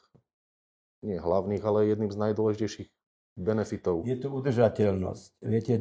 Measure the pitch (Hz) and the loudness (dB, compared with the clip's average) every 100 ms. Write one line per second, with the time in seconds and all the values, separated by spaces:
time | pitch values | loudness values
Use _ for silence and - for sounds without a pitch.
0 | _ _ _ _ _ _ _ _ _ _ | _ _ _ _ _ _ _ _ _ _
1 | 104 90 85 92 95 104 107 107 107 107 | -6 -4 0 0 0 0 2 2 4 2
2 | 110 101 107 107 110 104 107 - 98 _ | -2 -2 -2 0 0 0 -4 -6 -14 _
3 | _ _ _ - 92 110 101 104 - 85 | _ _ _ -6 -2 0 -2 -4 -2 -2
4 | 104 127 139 135 135 113 113 - 107 95 | -2 -4 -4 -4 0 4 4 4 2 2
5 | 92 - - _ - 110 104 117 | -2 -6 -12 _ -2 0 2 2